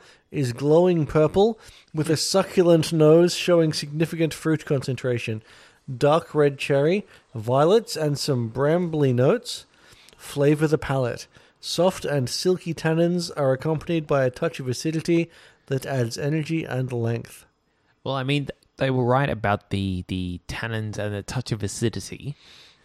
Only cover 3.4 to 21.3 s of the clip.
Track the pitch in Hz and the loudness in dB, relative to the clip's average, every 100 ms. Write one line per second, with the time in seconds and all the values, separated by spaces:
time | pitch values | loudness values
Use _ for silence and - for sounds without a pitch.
3.4 | - 170 160 143 147 151 160 165 160 - | 2 4 4 -2 -6 -4 -4 -2 -4 -2
4.4 | 160 151 - 139 135 123 131 117 - 110 | -2 -2 -2 -4 -2 -4 -4 -4 -4 -8
5.4 | - - - _ - 123 147 160 - 151 | -10 -20 -20 _ -12 0 2 2 0 2
6.4 | 147 135 - 139 151 202 - - _ 113 | 2 2 -2 2 2 0 -4 -18 _ -8
7.4 | 107 131 160 226 208 156 151 139 - 127 | -2 2 4 4 0 -4 -2 -2 -2 -2
8.4 | 113 123 147 170 175 156 135 120 135 240 | -2 -2 0 0 0 0 2 4 2 2
9.4 | - - - _ _ - - - - 139 | -2 -14 -16 _ _ -20 -20 -20 -10 0
10.4 | 143 151 156 151 - 135 120 - - _ | 2 4 2 0 0 -2 -2 -6 -14 _
11.4 | _ _ - - 185 - 143 143 120 - | _ _ -6 0 2 0 -4 -2 -2 -2
12.4 | 185 185 170 156 160 160 170 175 170 - | 0 -2 -4 -4 -2 2 2 0 -4 -2
13.4 | 135 131 156 156 - 165 147 143 127 - | 0 0 0 -4 -2 -4 0 0 0 -2
14.4 | 165 - 127 120 160 160 160 170 165 - | -6 -4 -6 -4 -4 -4 0 0 0 -8
15.4 | - _ - 135 - 135 117 - 143 160 | -20 _ -6 -6 -2 -2 -2 -4 -4 -2
16.4 | 147 160 - 127 127 120 117 117 - - | -2 -4 -4 -4 -4 -4 -4 -4 -8 -20
17.4 | _ _ _ _ _ _ 123 135 131 143 | _ _ _ _ _ _ -8 -4 -2 -2
18.4 | 139 - _ - 135 127 120 127 143 107 | -4 -12 _ -4 -2 2 2 2 2 0
19.4 | 107 104 - 101 98 90 - 92 90 87 | 0 0 -2 -4 -2 -4 -4 -4 -4 -8
20.4 | - - 117 110 107 101 104 104 - | -10 -8 -6 -6 -6 -6 -6 -6 -6